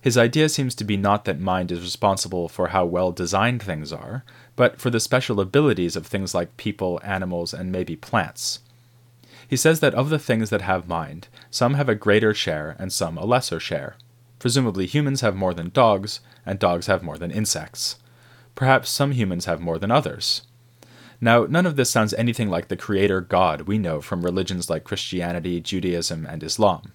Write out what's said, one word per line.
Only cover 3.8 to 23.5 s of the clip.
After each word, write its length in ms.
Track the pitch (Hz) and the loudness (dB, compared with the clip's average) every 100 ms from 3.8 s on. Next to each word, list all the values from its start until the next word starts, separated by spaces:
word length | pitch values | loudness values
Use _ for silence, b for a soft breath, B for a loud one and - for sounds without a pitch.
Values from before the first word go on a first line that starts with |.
| 73 | -8
are, 300 | 82 - 127 B B B | -10 -10 -10 B B B
but 240 | - 123 - | 2 2 2
for 120 | 127 | -2
the 100 | 120 | 0
special 400 | - 127 - 104 | 2 0 0 0
abilities 560 | 95 135 151 95 87 80 | 2 4 4 2 0 -2
of 100 | 78 | -4
things 300 | 104 95 90 | -4 -2 -2
like 200 | 87 - | -4 -6
people, 440 | 113 101 92 87 | -8 -2 -2 -2
animals, 500 | - 95 92 87 85 | -4 -4 -4 -4 -6
and 200 | - 92 | -6 -4
maybe 240 | 92 90 - | -4 -4 -6
plants. 640 | - 113 82 - - - _ _ _ _ _ _ B B B | -2 -2 -2 -6 -8 -8 _ _ _ _ _ _ B B B
He 100 | 131 | 2
says 240 | 156 160 | 4 4
that 140 | 143 | 2
of 140 | 117 139 | 2 0
the 100 | 156 | -2
things 300 | - 113 110 | 0 0 0
that 120 | 104 | -2
have 260 | 95 92 85 | 0 -2 -2
mind, 400 | 85 76 78 - B B | -6 -6 -12 -18 B B
some 240 | - 123 | 0 0
have 140 | 139 135 | 2 0
a 60 | |
greater 380 | 107 107 104 110 | 0 4 4 4
share 440 | 104 - 78 78 - | 0 -2 -4 -6 -8
and 120 | 95 | -6
some 280 | - 85 80 | -4 -4 -4
a 80 | 98 | 0
lesser 340 | 123 - 82 | 0 0 -6
share. 360 | - 80 69 - _ _ _ _ | -4 -6 -6 -14 _ _ _ _
Presumably 480 | 127 127 123 95 92 | 0 2 0 -2 -2
humans 340 | - 143 135 | 0 0 0
have 160 | 113 95 | -2 0
more 160 | 92 | -2
than 180 | 87 85 | -2 -4
dogs, 500 | 139 117 98 101 - b b - | 4 4 4 0 -10 b b -8
and 120 | 98 | 0
dogs 280 | 95 87 85 | 0 0 0
have 160 | 95 | -2
more 160 | 85 76 | -2 -8
than 120 | 85 | -6
insects. 680 | 104 107 - 76 - - - b b b b b | -4 -2 -4 -6 -8 -8 -8 b b b b b
Perhaps 340 | - 131 135 127 | -2 4 4 4
some 240 | - 143 | -2 0
humans 320 | 127 101 87 | 2 0 -2
have 160 | 90 82 | -2 -4
more 180 | 85 82 | -2 -4
than 120 | 98 | 2
others. 520 | 131 - - - - - _ _ B B B B B | 2 0 -6 -4 -4 -6 _ _ B B B B B
Now, 240 | 113 117 | 6 6
none 220 | 107 160 180 | 6 2 2
of 100 | 143 | 2
this 140 | 123 | 2
sounds 240 | 127 107 | 4 2
anything 340 | 101 117 113 107 | 2 0 2 0
like 200 | 87 - | -2 -2
the 80 | 92 | -8
creator 440 | - 98 98 95 | -2 2 4 2
god 420 | 90 92 92 | 2 4 4